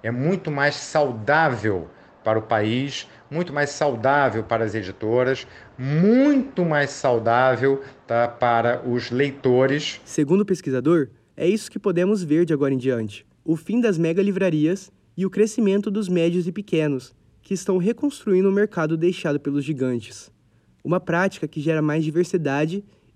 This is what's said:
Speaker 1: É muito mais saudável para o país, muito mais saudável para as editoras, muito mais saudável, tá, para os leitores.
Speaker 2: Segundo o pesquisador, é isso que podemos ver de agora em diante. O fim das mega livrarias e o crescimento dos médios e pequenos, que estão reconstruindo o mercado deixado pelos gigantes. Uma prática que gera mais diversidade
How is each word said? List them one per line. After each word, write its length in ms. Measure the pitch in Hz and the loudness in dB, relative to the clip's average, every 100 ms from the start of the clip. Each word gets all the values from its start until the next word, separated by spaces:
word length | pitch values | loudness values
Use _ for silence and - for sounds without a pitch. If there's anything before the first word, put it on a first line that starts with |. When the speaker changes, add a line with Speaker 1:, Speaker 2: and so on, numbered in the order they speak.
Speaker 1:
É 80 | 113 | -6
muito 400 | 123 147 190 - | -2 -2 -2 -4
mais 240 | 143 143 143 | 0 0 0
saudável 1120 | - 156 143 117 107 151 156 110 107 92 78 - - _ | -2 0 0 -2 0 2 2 0 -2 -2 -6 -18 -20 _
para 140 | 110 110 | -2 0
o 60 | |
país, 640 | 110 113 107 120 139 135 - - - | 0 0 2 -2 -4 -8 -14 -20 -10
muito 200 | 151 175 | -6 -4
mais 200 | 143 143 | -2 -2
saudável 720 | - 151 117 131 143 135 110 | 0 -2 0 2 2 2 0
para 220 | 104 117 110 | -2 -2 -2
as 100 | 110 | -4
editoras, 720 | 92 - 110 120 127 131 - - - - | -8 -6 -2 0 0 -2 -8 -20 -20 -10
muito 880 | 131 151 196 247 285 277 - - | -4 2 4 6 4 2 0 -2
mais 280 | 170 151 139 | 0 0 0
saudável, 920 | - 139 117 110 117 131 120 135 135 135 - - | 0 0 2 2 4 4 4 2 0 -4 -20 -4
tá, 220 | 117 120 | 0 0
para 600 | - 120 117 117 123 127 | 0 2 2 2 -2 -2
os 220 | 120 117 | -4 -2
leitores. 920 | 123 139 135 131 123 131 147 156 - - | -2 -2 0 2 4 4 0 -4 -10 -8
Speaker 2:
Segundo 360 | - 143 190 | -4 2 2
o 40 | 202 | 2
pesquisador, 640 | 185 139 131 131 170 131 - _ - | -2 -2 -2 2 2 0 -8 _ -2
é 120 | 170 | 0
isso 240 | 214 - | 0 -4
que 80 | 208 | -6
podemos 420 | 202 170 185 208 | -2 0 0 0
ver 240 | 165 156 170 | 0 0 2
de 80 | |
agora 200 | 147 139 | 0 0
em 40 | 131 | 0
diante. 480 | 127 120 110 - _ _ | 0 -2 -4 -10 _ _
O 120 | - 160 | -4 -4
fim 260 | - 226 | -2 0
das 160 | 233 165 | 0 0
mega 240 | 165 170 | 0 0
livrarias 680 | 202 190 190 156 156 196 - _ _ - | 0 0 0 2 0 -2 -8 _ _ -6
e 100 | 185 | -4
o 40 | |
crescimento 600 | 202 214 - 208 196 208 | 0 0 2 2 2 0
dos 160 | 202 190 | -4 -2
médios 400 | 175 170 175 175 | 2 2 0 -2
e 40 | |
pequenos, 640 | 190 202 160 151 131 - _ _ _ | -6 -2 0 0 -2 -6 _ _ _
que 120 | _ | _
estão 240 | 190 - 185 | -6 -2 0
reconstruindo 720 | 180 233 294 - - 185 196 | 0 0 -4 -4 0 2 4
o 40 | |
mercado 420 | 196 208 - 156 160 | 2 0 0 -2 0
deixado 440 | 175 170 160 143 | 0 -2 -2 -2
pelos 260 | 143 143 139 | -2 -2 -2
gigantes. 680 | 143 131 120 - - - _ _ _ _ _ | -2 -2 -2 -6 -20 -20 _ _ _ _ _
Uma 160 | - 180 | -2 -2
prática 460 | 180 170 190 - 151 | 0 0 0 -2 -8
que 140 | - | -4
gera 220 | 147 156 | -2 0
mais 240 | 151 156 156 | 0 0 0
diversidade 800 | 156 175 190 147 139 156 196 - _ _ | 0 0 0 0 0 -2 -4 -10 _ _